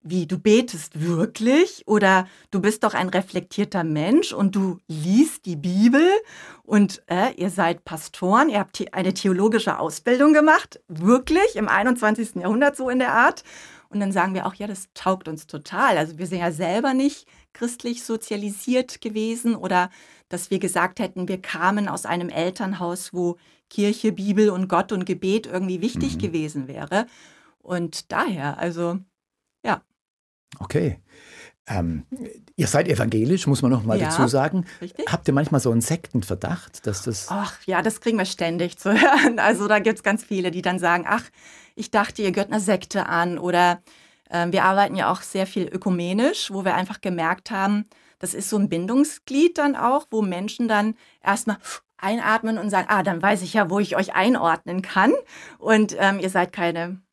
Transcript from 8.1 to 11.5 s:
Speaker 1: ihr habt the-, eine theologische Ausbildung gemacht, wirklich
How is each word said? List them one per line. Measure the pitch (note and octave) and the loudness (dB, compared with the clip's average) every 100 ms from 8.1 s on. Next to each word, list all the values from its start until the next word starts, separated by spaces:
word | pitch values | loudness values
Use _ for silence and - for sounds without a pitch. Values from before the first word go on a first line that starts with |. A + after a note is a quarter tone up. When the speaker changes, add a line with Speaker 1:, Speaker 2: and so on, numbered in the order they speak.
| - F3+ G#3+ D4+ | -6 2 4 4
Speaker 1:
ihr | G#3 | 2
habt | F#3+ - | -2 -6
the-, | G#3 | -8
eine | - F#3 | -4 -2
theologische | F#3 G3+ F3+ G#3 A3 A3 - | 0 0 2 4 2 0 -2
Ausbildung | D#3+ - - B3+ D4 | -4 -4 0 4 6
gemacht, | D4+ D4+ E4 - - _ | 6 6 4 2 -18 _
wirklich | D#3 F3+ B3 B3+ D#4+ G#4 | -2 4 4 4 2 2